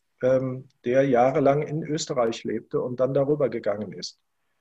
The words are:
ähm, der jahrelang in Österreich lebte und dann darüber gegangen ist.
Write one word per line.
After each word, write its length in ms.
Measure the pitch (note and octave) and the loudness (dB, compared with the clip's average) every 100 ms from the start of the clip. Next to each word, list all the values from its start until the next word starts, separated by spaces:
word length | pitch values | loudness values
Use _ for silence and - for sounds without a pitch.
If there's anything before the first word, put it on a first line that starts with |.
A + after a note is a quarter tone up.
| _ - | _ -2
ähm, 460 | B2+ C3 C3 C3 - _ A#2+ | 0 2 0 -8 -14 _ 0
der 220 | C3 C#3 | 2 4
jahrelang 560 | A#2+ B2+ D3 C#3 D3 | 4 4 4 2 2
in 200 | D3+ D3+ | -2 -6
Österreich 600 | - D3+ - B2 A#2 A2+ | -4 -6 -4 0 0 -2
lebte 380 | A2+ A2 - A2 | -6 -6 -4 -4
und 180 | B2 B2 | -4 -2
dann 140 | C3 | 0
darüber 360 | C#3 C#3 D3 B2+ | 2 0 0 0
gegangen 440 | A#2 G#2+ G#2 G2+ | -2 -4 -4 -6
ist. 260 | F2 - - _ _ _ _ | -10 -14 -16 _ _ _ _